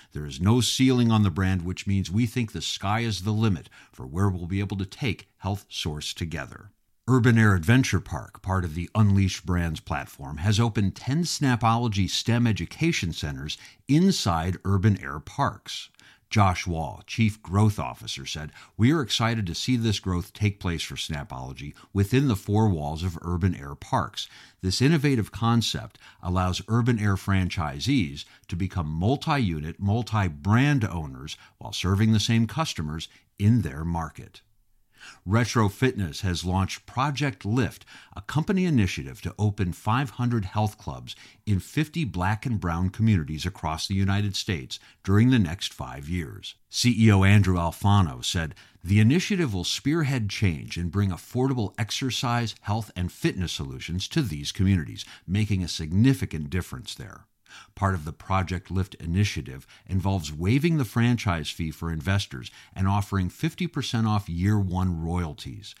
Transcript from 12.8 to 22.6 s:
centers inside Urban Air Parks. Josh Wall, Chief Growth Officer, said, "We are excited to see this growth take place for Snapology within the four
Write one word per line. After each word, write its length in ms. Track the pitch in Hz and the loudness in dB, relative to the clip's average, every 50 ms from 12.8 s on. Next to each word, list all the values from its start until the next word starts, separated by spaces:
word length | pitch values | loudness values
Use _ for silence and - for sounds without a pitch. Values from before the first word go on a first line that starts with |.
| 156 170 160 - - 82 76 | -2 0 0 0 -4 -4 -4
centers 440 | - - 73 69 65 71 78 - - - - - _ _ | -6 -6 -8 -6 -8 -8 -10 -10 -12 -14 -20 -20 _ _
inside 680 | - 139 156 185 196 185 - - 98 85 80 82 92 90 - - | 0 2 4 4 4 2 2 0 0 0 0 0 -2 -4 -4 -2
Urban 320 | 92 98 95 90 110 98 - | 0 0 4 4 2 2 2
Air 180 | - 69 71 76 | -2 -8 -10 -10
Parks. 680 | - - - - 139 - - - _ - - - - - _ _ _ - _ _ _ _ | -12 -12 -4 -2 -2 -2 -2 -6 _ -14 -14 -14 -14 -16 _ _ _ -20 _ _ _ _
Josh 380 | - 110 101 95 87 - - | 2 4 4 4 2 0 -4
Wall, 340 | 92 85 82 78 65 50 - - | -4 -4 -4 -6 -8 -10 -14 -14
Chief 340 | - - - 113 107 101 - | -10 0 2 2 2 2 -4
Growth 380 | - 80 90 101 110 107 104 - | -8 -2 2 4 4 4 2 0
Officer, 480 | 71 62 60 - - 113 - 69 67 | -6 -8 -8 -12 -12 -12 -12 -10 -10
said, 240 | - - 76 76 76 - - - - _ | -10 -10 -10 -10 -12 -14 -18 -20 -18 _
"We 140 | - 107 127 | 2 4 4
are 100 | 160 170 | 4 2
excited 460 | - 101 - - 120 113 117 113 104 | 0 -2 -2 0 0 0 0 0 -2
to 80 | 82 80 | -4 -4
see 200 | - - - 127 | -4 -2 0 0
this 240 | 117 113 113 101 - | 2 2 0 0 0
growth 340 | - 92 90 87 85 - _ | -2 -2 -2 -2 -4 -6 _
take 260 | - 107 104 98 - | -2 -2 -2 0 -2
place 240 | - 90 85 76 - | -4 -4 -4 -4 -6
for 140 | - 69 | -8 -8
Snapology 760 | 65 - - 80 71 67 - 65 64 64 65 67 - 69 76 - - - _ - | -10 -8 -6 -6 -8 -8 -10 -12 -12 -12 -12 -12 -12 -14 -14 -14 -16 -20 _ 0
within 340 | 98 98 98 - 131 147 | 0 2 4 4 2 4
the 80 | 135 104 | 2 0
four 340 | 95 - - 101 107 | 0 0 0 2 4